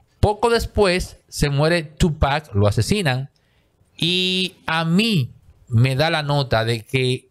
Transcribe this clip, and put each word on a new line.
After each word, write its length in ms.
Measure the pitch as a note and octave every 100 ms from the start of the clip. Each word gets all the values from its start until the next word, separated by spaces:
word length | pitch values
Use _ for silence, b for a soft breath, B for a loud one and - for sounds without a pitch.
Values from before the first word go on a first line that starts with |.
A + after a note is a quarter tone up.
| _ _
Poco 300 | G3+ G#3 A#3+
después 680 | A#3 E3 G#3 G3 F3 - - _
se 220 | - D3
muere 340 | C#3 D#3 E3+
Tupac, 680 | D#3 - F3+ D3 C#3 D3 -
lo 140 | G2 G#2
asesinan, 600 | - G#2+ G#3 D#3+ B2+ C#3 _ _ _ _ _ _ -
y 580 | D#3+ F3+ F#3 F#3 F#3 - -
a 200 | D#3+ E3
mí 460 | F3 A3+ F#3+ A#2+ - - _ -
me 280 | A2+ C3 C3
da 140 | D#3+
la 120 | D#3+
nota 440 | D3 D3 B2 A2 A2+
de 180 | A#2
que 460 | - C3 B2+ B2+ -